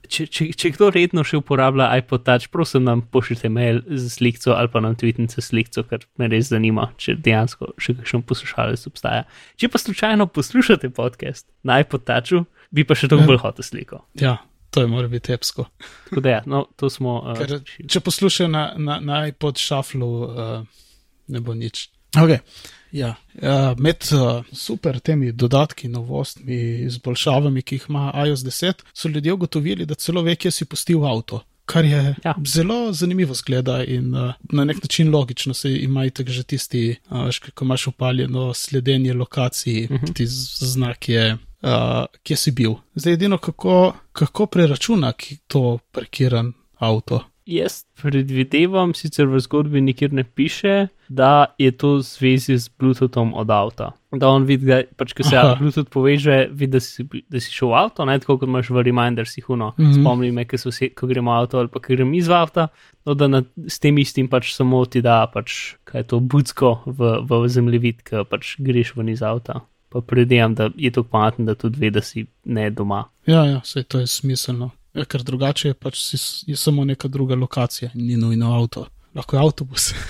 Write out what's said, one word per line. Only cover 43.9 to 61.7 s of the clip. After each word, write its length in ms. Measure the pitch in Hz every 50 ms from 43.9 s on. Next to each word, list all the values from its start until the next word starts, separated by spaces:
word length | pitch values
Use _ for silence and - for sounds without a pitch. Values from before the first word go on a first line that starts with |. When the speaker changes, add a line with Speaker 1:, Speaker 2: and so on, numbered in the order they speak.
| - - - _
Speaker 2:
kako 360 | - - 156 - - - 214
preračuna 640 | - - 185 170 147 139 - - - 233 196 139 123 117
ki-, 240 | - - - 143 - _
to 340 | - - 139 127 120 120 120 _ _
parkiran 640 | - - - - - - 131 127 123 117 117 123 - _ _ _ _
avto? 500 | - 117 113 110 110 - - 123 120 - - _ _ _
Speaker 1:
Jaz 420 | - 170 165 170 190 - - - _ _
predvidevam, 1000 | - - 147 139 135 135 135 131 131 131 135 - 147 170 180 190 190 185 175 165
sicer 320 | - - 156 - - 143
v 140 | 135 131 131
zgodbi 420 | 127 - - 147 151 147 147 139
nikjer 300 | 135 135 123 - 143 143
ne 120 | 143 135 127
piše, 500 | - _ - 139 156 - - - 196 196 196 196 190 _ _ _
da 240 | - 135 131 131 135 147 147 143 - _
je 180 | - 135 127
to 240 | 123 - - 143 143
v 60 | 139
zvezi 520 | 127 - - - 135 127 131 131 123 - 131
z 140 | 120 117 -
Bluetoothom 600 | _ - 131 131 127 - 135 123 - 123 117 113
od 180 | - - 107 110
avta. 380 | 107 104 101 113 - - 107 - - _ _ -
Da 180 | - 131 135
on 160 | 135 135 135 135
vidi, 220 | 135 139 127 135
da 160 | 131 131 131 127 -
pač, 220 | _ - 135 - -
ko 100 | - 135
se 100 | 147 135
Speaker 2:
Aha. 220 | 127 123 135 123
Speaker 1:
Bluetooth 320 | 131 143 151 - 156 143
poveže, 480 | - - 135 131 139 143 147 139 151 135 135 131 -
vidi, 200 | 143 143 143 135
da 100 | 131 127
si, 220 | 123 - - - 123 139 - - -
da 160 | - 135 123
si 100 | - -
šel 200 | - - 131 120
v 80 | 113
avto, 280 | 143 190 233 - - 151
ne, 120 | 135 135
tako 200 | 135 - - 139
kot 80 | 131 135
imaš 240 | 131 127 127 117 120
v 140 | 123 123 120
Remindersih 640 | 123 123 123 117 120 120 117 113 - - - -
uno, 240 | - 127 120 110 107 -
Speaker 2:
Mhm. 220 | - 156 147 139
Speaker 1:
spomni 340 | 143 139 131 123 123 123 123
me, 160 | 120 120 120
ko 100 | 117 131
so 140 | 120 - 127
vsi, 220 | 117 - 131 131
ko 160 | - - 127
gremo 240 | 127 127 127 120 117
v 60 | 117
avto 200 | 117 120 117 -
ali 100 | 127 120
pa 120 | 120